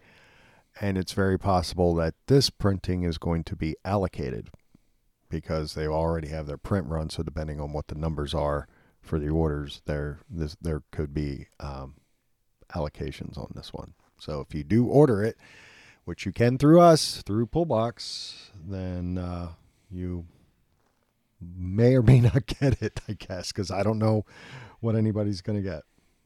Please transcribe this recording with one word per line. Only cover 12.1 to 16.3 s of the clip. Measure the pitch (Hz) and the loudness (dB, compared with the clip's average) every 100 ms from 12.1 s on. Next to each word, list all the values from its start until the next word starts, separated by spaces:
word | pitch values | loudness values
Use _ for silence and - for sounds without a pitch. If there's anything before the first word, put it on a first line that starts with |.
| _ _ _ _ _ - | _ _ _ _ _ -12
allocations | 87 76 - 78 - - - | -6 -6 -6 -8 -8 -12 -12
on | - - | -12 -14
this | - | -14
one. | - - - _ _ | -14 -16 -20 _ _
So | - 73 | -10 -8
if | 67 | -8
you | 78 | -8
do | 71 110 123 | 2 2 4
order | 135 147 101 | 6 6 6
it, | 110 - - - - - - _ | 0 -4 -16 -20 -20 -20 -20 _
which | - 87 | -12 -8
you | 98 | -6